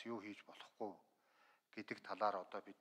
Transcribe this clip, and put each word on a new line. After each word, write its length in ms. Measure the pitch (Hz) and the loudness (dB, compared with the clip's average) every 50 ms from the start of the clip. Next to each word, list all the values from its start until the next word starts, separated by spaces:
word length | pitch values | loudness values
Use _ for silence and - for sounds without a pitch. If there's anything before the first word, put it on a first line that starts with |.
| - | -2
юу 120 | 117 120 104 | -2 -2 -2
хийж 180 | 98 107 95 - - | -2 -4 -6 -8 -10
болохгүй 460 | - - - - - - - 113 101 87 - - - _ _ _ - - - - - - - _ - - | -14 -14 -14 -14 -12 -6 -4 -2 -2 -4 -6 -14 -20 _ _ _ -20 -20 -20 -20 -20 -20 -20 _ -12 -8
гэдэг 240 | 110 104 - 117 - - | -6 -2 -2 -4 -4 -2
талаар 300 | - - 92 110 104 101 95 | -2 2 6 6 6 6 6
одоо 180 | 90 - - 101 | 0 -2 -4 -6
бид 160 | - 104 95 - | -6 -6 -10 -10